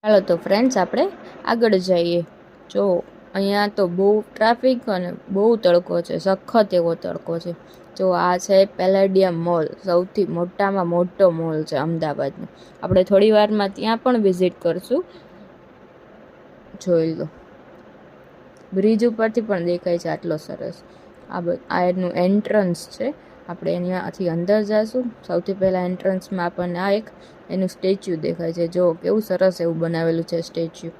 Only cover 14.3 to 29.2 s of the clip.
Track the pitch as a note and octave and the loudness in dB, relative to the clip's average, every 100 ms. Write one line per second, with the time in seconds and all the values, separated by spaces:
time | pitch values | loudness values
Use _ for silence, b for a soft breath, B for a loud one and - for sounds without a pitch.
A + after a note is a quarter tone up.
14.3 | F3+ F3+ - E3+ E3 - C4+ F#4 B B | 2 0 0 -4 -4 -2 -4 -4 B B
15.3 | B B - - - - - - - - | B B -20 -20 -20 -20 -20 -20 -20 -20
16.3 | - - - - - - E3+ D#3+ D#3+ D#3 | -20 -20 -20 -20 -12 0 2 2 -2 -8
17.3 | - - - - - - - - - - | -12 -20 -20 -20 -20 -20 -20 -20 -20 -20
18.3 | - - - - F#3+ G#3 A3 A#3+ A3+ A3 | -20 -20 -20 -8 0 2 4 2 0 -2
19.3 | A3 A3 F#3+ E3+ F3 F3+ F3 E3+ D#3 E3+ | -2 -2 -2 -2 -2 -2 -4 -2 -6 -4
20.3 | D#3 - - - E3+ - B B B - | -6 -6 -10 -10 -12 -20 B B B -12
21.3 | F#3 E3+ E3+ - F3+ F3+ F#3 F3+ - F3+ | -8 -4 -6 -4 -2 0 0 -4 0 2
22.3 | G3+ G#3 G#3 F#3+ E3+ - - A#3 D4+ B | 0 2 0 0 -4 -8 -8 -8 -8 B
23.3 | B - F3 E3+ E3+ F3+ F#3 - - F3+ | B -18 -10 -4 -4 -4 -4 -6 -6 -4
24.3 | E3 F3 G#3 G#3 G#3+ A3 B3+ A#3+ - - | -2 0 0 2 0 0 -2 -4 -10 -4
25.3 | F3 F3+ G3 F#3+ F#3 F3+ F#3 F#3+ F#3 - | -4 -4 -2 0 0 -2 -2 -2 -4 -6
26.3 | F#3+ F3 F3 F3+ F3 G3 G3+ A3 - B | -6 -6 -4 -6 -4 -2 -2 -2 -20 B
27.3 | B - F#3+ F#3 - F#3 G3 - E3 D#3 | B -8 -4 -4 -2 -2 -2 -4 -4 -4
28.3 | E3 E3 E3+ E3+ F3 F3+ E3 F3 G#3 | -4 -6 -4 -2 2 0 0 -2 -2